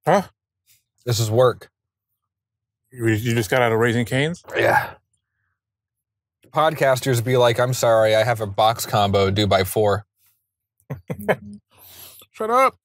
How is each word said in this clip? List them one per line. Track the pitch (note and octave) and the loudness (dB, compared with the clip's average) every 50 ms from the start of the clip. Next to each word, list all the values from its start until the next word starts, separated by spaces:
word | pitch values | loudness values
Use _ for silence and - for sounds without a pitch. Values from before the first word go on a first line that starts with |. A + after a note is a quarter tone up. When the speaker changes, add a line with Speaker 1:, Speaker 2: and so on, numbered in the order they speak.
| _ | _
Speaker 1:
Huh? | D3+ E3+ G3+ F3+ - _ _ _ _ _ _ _ _ _ _ _ _ _ _ _ | 2 0 0 0 -4 _ _ _ _ _ _ _ _ _ _ _ _ _ _ _
Speaker 2:
This | B2 A#2 G#2 | -4 -2 -2
is | A2+ G#2+ | -2 0
work. | A2 A#2+ B2+ B2 G#2+ - - _ _ _ _ _ _ _ _ _ _ _ _ _ _ _ _ _ _ _ _ _ _ _ _ _ | 2 2 2 2 2 -2 -14 _ _ _ _ _ _ _ _ _ _ _ _ _ _ _ _ _ _ _ _ _ _ _ _ _
Speaker 1:
You, | - B2+ A2+ | -12 -4 -2
you | A2+ A2 G#2 A2+ A#2+ A#2 | -2 0 0 -2 -2 -2
just | A#2+ G#2+ - | -2 -2 0
got | C#3 C3 | 0 0
out | B2 A#2 | 2 2
of | A2+ A2 | 2 0
Raising | A#2 A#2+ A2+ A#2+ A#2 | 0 0 0 -2 -4
Cane's? | - C3 C3 C#3+ D#3+ F3 - _ - - | -2 -2 -4 -4 -4 -6 -10 _ -10 -4
Speaker 2:
Yeah. | - A#2 A#2 A#2 - - - - _ _ _ _ _ _ _ _ _ _ _ _ _ _ _ _ _ _ _ _ _ _ _ _ _ _ _ _ _ _ _ - | -2 0 2 0 0 -2 -4 -14 _ _ _ _ _ _ _ _ _ _ _ _ _ _ _ _ _ _ _ _ _ _ _ _ _ _ _ _ _ _ _ -2
Podcasters | D#3 D3+ D#3+ D#3 - D3 C3+ C3 B2 - C#3 B2+ A#2 A2 | 0 0 0 0 0 0 0 0 0 0 -2 -2 -2 -2
be | B2+ B2+ | 0 2
like, | B2+ B2 A#2+ A#2 B2 | 2 4 2 2 0
"I'm | B2 B2 B2+ | -2 -2 0
sorry, | - - A#2+ A2+ A2+ A2 A2 A2 | 0 2 2 4 4 4 4 4
I | A2 A2 | 2 2
have | B2 A#2 G#2+ | 0 -2 -4
a | A2 | -6
box | G2 G2 - G#2+ A2 A#2 - - | -6 -2 2 2 2 2 -2 -6
combo | - - A2 G2+ G2 G2 G2+ G2 G2 | -4 0 0 0 2 2 0 0 0
due | G2 G#2 G#2 | 0 0 0
by | G2 G2 F#2+ F#2+ | 2 2 0 0
four." | F#2+ - A2+ G#2+ G2+ G2 G2+ - _ _ _ _ _ _ _ _ _ _ _ _ _ _ _ _ _ | -2 -2 -2 0 0 -2 -2 -6 _ _ _ _ _ _ _ _ _ _ _ _ _ _ _ _ _
Speaker 1:
<laughs> | - - _ _ - - G#2 - - - G#2 G2+ G#2 G#2 _ _ _ _ - - - - - - - - - _ | -18 -18 _ _ -14 -10 -4 -4 -4 -4 -4 -20 -20 -20 _ _ _ _ -20 -20 -20 -20 -20 -20 -20 -20 -20 _
Shut | _ - A3 G#3+ | _ -8 -4 -2
up. | A#3+ B3+ C4+ B3 - _ | 0 2 2 0 -2 _